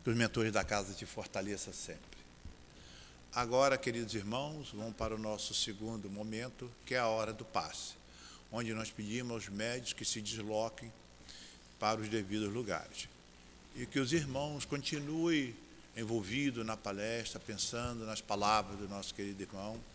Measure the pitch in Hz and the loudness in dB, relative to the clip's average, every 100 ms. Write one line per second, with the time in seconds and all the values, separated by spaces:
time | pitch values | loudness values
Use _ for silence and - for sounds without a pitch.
0 | - 117 110 117 113 104 92 104 98 98 | 4 4 4 4 4 4 4 0 0 -6
1 | 104 - 98 101 98 98 - 92 - 80 | -8 -8 -4 -2 -2 -4 -6 -8 -8 -10
2 | - - - - - - - - - - | -12 -16 -18 -14 -14 -14 -18 -18 -16 -16
3 | - - - 120 120 127 139 131 127 120 | -18 -18 -4 0 4 8 8 6 2 0
4 | 110 110 98 120 147 156 131 101 113 104 | 0 -2 0 -2 -2 -6 -8 -6 -8 -2
5 | 110 110 107 104 - - - 98 110 113 | -2 0 -2 -2 0 0 0 -2 -4 -4
6 | 95 101 110 110 123 - 123 - - 127 | -6 -6 -4 -4 -6 -8 -12 -12 0 4
7 | 117 110 110 107 117 95 80 - - - | 4 4 2 -2 0 0 0 -6 -8 -10
8 | - - - - - 113 113 110 110 - | -18 -18 -16 -18 -6 -2 -2 -2 -4 -4
9 | 104 117 123 117 98 101 113 127 123 - | -2 -2 -2 -4 -4 -2 0 0 -4 -2
10 | 107 117 107 113 107 107 113 - 113 - | -2 -2 -2 -4 0 2 2 -2 -12 -14
11 | - - - - - - - - 107 110 | -20 -18 -16 -14 -16 -18 -20 2 4 4
12 | 107 110 95 107 104 110 110 82 78 - | 2 2 2 2 2 0 0 -2 -2 -10
13 | - - - - - - - 113 - 143 | -10 -12 -20 -20 -20 -20 -12 -8 0 2
14 | 127 165 139 131 147 143 - 143 139 151 | 4 4 2 0 0 -2 -2 -2 0 -2
15 | 143 160 165 160 127 113 - - - 113 | 0 2 6 6 4 -4 -16 -20 -12 -4
16 | 110 113 95 127 143 117 113 107 104 98 | 2 2 2 2 2 2 -2 -2 -2 0
17 | 107 117 110 104 - 104 - 120 120 117 | 0 0 -2 -6 -6 -2 0 0 -2 -2
18 | 110 107 - 101 101 107 98 101 98 101 | -4 -4 0 4 8 8 6 -4 -4 -4
19 | - - 101 98 95 98 101 117 - | -4 -2 -4 -2 -6 -4 -6 -6 -10